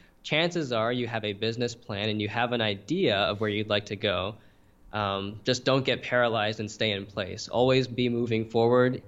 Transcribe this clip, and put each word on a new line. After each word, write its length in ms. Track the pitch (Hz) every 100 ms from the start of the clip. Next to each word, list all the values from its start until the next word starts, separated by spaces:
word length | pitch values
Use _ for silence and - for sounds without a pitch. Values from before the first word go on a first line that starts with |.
| - _
chances 500 | - 151 175 170 139
are 200 | 117 113
you 140 | 127 117
have 180 | 117
a 80 | 104
business 420 | 101 110 117 120
plan 340 | - - 101 110
and 100 | 107
you 80 | 104
have 240 | 117 120
an 80 | 120
idea 560 | 110 101 - 175 160 98
of 240 | 101 101
where 80 | 107
you'd 200 | 104 104
like 160 | 104 104
to 100 | 101
go. 380 | 107 90 95 110 - _ _ _ -
Um, 480 | 107 101 98 98 107
just 200 | - 123
don't 200 | 135 135
get 180 | 131 120
paralyzed 580 | - 123 120 113 107 110
and 100 | 107
stay 200 | - 110
in 140 | 98 101
place. 420 | - 92 101 -
Always 380 | 113 127 131 127
be 200 | 123 123
moving 400 | 120 120 110 110
forward. 520 | 117 117 123 123 127